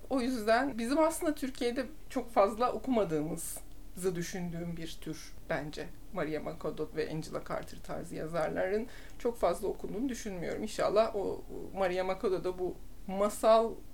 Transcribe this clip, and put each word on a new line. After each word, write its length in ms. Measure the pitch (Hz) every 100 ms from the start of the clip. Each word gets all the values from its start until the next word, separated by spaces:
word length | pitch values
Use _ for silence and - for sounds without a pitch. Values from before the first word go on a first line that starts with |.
| -
O 100 | 262
yüzden 580 | 240 254 214 226 277 220
bizim 200 | 233 294
aslında 360 | 320 320 330
Türkiye'de 520 | 302 262 - 240 240 226 - -
çok 200 | 262 -
fazla 400 | 233 202 220 190
okumadığımızı 1400 | 220 - 233 180 156 156 170 - - - - - - 185
düşündüğüm 640 | 170 170 190 175 165 170 165
bir 220 | 165 -
tür 320 | 160 151 - - -
bence. 360 | 156 151 151 160 - -
Maria 280 | 185 151 151
Machado 460 | - 165 165 151 156 156
ve 120 | -
Angela 320 | 160 156 - -
Carter 300 | - - - -
tarzı 280 | 156 165
yazarların 720 | 170 156 165 160 170 185 214 254 - - -
çok 200 | 240 233
fazla 300 | 233 - 190
okunduğunu 400 | - - 185 269
düşünmüyorum. 540 | 226 214 185 147 -
İnşallah 540 | 214 - - 208 226 202
o, 260 | 185 - - - -
Maria 300 | 185 185 185
Machado 400 | 185 185 202 180
da 140 | 180 185
bu 160 | 180 - - - -
masallı 680 | 190 208 - 220 226 226 190 -